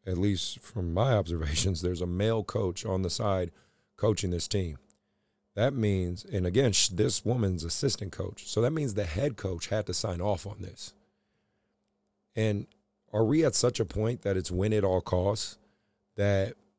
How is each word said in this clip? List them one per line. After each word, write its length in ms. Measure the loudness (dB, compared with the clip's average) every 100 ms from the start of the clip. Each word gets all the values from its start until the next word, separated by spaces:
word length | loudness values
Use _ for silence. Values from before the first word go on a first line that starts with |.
| -4
at 100 | 0
least 440 | 0 0 -4 -8
from 340 | -10 -6 -2
my 180 | 0 2
<laughs> 60 | 2
observations, 640 | 0 -2 -2 0 0 0
there's 180 | -2 -2
a 60 | -2
male 360 | 0 2 0
coach 440 | 0 -2 -2 -2 -2
on 160 | 0
the 80 | 0
side 400 | 0 0 0 -2 -6 _ _ _ 0
coaching 320 | 0 2 0
this 180 | -2 -2
team. 300 | -2 -2 -6 _ _ _ _ _ _ _
That 200 | 0 0
means, 500 | 2 2 2 0 -4
and 220 | -4 0 2
again, 260 | 4 4
sh-, 160 | 4 2
this 340 | 2 2 2
woman's 420 | 0 2 2 0
assistant 480 | -4 -2 -2 -2 -8
coach. 360 | -8 -8 -8 -4
So 140 | 0
that 100 | 0
means 220 | 0 -2
the 100 | -2
head 320 | -2 0 -2 -2
coach 300 | -4 -4 -2
had 200 | -2 -2
to 40 |
sign 300 | -4 -2 -2
off 240 | 0 -2 -4
on 160 | -12
this. 320 | -12 -12 -16 _ _ _ _ _ _ _ _ _ _ _ _ _ _
And 320 | -2 0 0 -6 _ _ _ _
are 120 | 0
we 200 | 2 4
at 100 | 4
such 240 | 2 0 0
a 60 |
point 380 | -4 0 -2 -2
that 160 | -2 -2
it's 120 | 0
win 220 | 0 2
at 120 | 2
all 180 | 2 2
costs 560 | 2 2 2 0 -6 -10 _ _ _ _ _ 0
that 380 | 2 4 0 -4 _